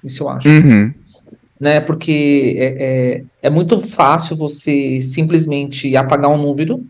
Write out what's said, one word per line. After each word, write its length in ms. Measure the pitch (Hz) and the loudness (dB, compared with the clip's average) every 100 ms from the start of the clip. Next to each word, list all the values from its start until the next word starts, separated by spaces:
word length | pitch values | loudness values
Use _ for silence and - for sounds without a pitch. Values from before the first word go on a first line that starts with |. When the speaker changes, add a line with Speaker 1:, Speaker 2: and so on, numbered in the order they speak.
Speaker 1:
isso 200 | 135 127 | -14 -8
eu 60 | 139 | -8
acho. 180 | 131 143 | 0 4
Speaker 2:
Uhum. 460 | 151 151 107 107 - _ _ _ - _ - | 6 6 6 2 -4 _ _ _ -20 _ -4
Speaker 1:
Né, 200 | 143 151 | 0 0
porque 760 | 151 160 - 151 143 143 123 98 | 0 -4 -2 0 2 2 0 0
é, 640 | 131 131 135 131 123 123 - _ | -4 -4 -4 -2 -2 -4 -10 _
é, 40 | 135 | -2
é 20 | |
muito 300 | 156 170 220 | 0 0 0
fácil 540 | - - 139 165 165 156 | -2 0 2 0 -2 -6
você 640 | 147 147 - 143 135 131 | -6 -6 -2 -2 0 -4
simplesmente 920 | 131 147 160 170 156 143 139 - 139 131 | -4 -2 0 0 0 -4 -6 -6 -2 0
apagar 340 | 135 143 143 | 2 2 2
um 80 | 147 | 0
número 460 | 143 139 165 254 | 0 -2 -4 -6